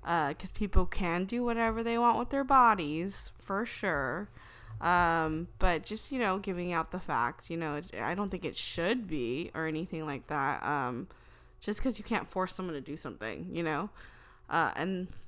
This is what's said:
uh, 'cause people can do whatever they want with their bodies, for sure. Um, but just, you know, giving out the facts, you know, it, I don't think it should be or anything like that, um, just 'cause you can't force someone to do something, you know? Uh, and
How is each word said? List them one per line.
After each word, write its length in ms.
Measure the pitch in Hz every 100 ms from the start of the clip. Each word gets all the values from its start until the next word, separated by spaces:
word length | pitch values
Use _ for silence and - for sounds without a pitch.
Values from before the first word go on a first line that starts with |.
uh, 300 | - 170 147
'cause 180 | 151 190
people 340 | - 208 190 175
can 380 | - 185 170 190
do 180 | 233
whatever 400 | 240 233 226 220
they 140 | 233 233
want 200 | 240 226
with 120 | 240
their 140 | 277
bodies, 880 | 269 269 240 202 151 151 180 196 - -
for 280 | - 196 233
sure. 640 | - 196 151 131 147 208 - - - - 110
Um, 680 | 165 175 175 165 160 156 175 -
but 240 | 185 165
just, 280 | 180 220 -
you 80 | 262
know, 200 | 226 190
giving 340 | 202 180 175
out 180 | 170 160
the 80 | 185
facts, 500 | - 135 117 156 -
you 60 | 165
know, 180 | 160 147
it, 100 | 170 - 110
I 20 | 175
don't 140 | 202
think 140 | 185 165
it 120 | -
should 500 | - - 170 247 202
be 440 | 156 120 127 170
or 140 | - 160
anything 380 | 156 180 165 156
like 200 | 139 -
that, 360 | 151 139 143
um, 440 | - 147 127 120 185 - - - - -
just 200 | - 208
'cause 160 | 269 233
you 40 |
can't 240 | 214 220 -
force 240 | 190 185 -
someone 200 | 185 151
to 60 |
do 160 | - 151
something, 500 | 139 101 110 82 185 -
you 60 |
know? 260 | 170 147 202 - - - - - -
Uh, 220 | 165 151 -
and 320 | 170 185 185 -